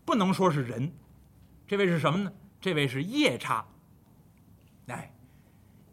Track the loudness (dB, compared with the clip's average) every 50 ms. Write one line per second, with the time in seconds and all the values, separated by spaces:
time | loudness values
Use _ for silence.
0 | -4 0 2 2 4 2 2 4 2 2 2 2 -2 -4 -4 -6 -6 -6 -8 -12
1 | -20 -20 -20 -20 -20 -20 -20 -20 -20 -20 -20 -20 -10 -4 -2 0 2 2 2 2
2 | 2 2 2 0 -2 -4 -6 -12 -20 -20 -20 -8 -4 -2 0 0 0 0 0 -4
3 | -4 -2 0 2 2 2 2 -2 -2 -4 -4 -4 -4 -8 -14 -20 -20 -20 -20 -20
4 | _ _ -20 -20 -20 -20 -20 -20 -20 -20 -20 -20 -20 -20 -20 -20 -16 -12 -12 -12
5 | -12 -14 -20 -20 -20 -20 -20 -20 -20 -20 -20 -20 -20 -20 -20 -20 -20 -20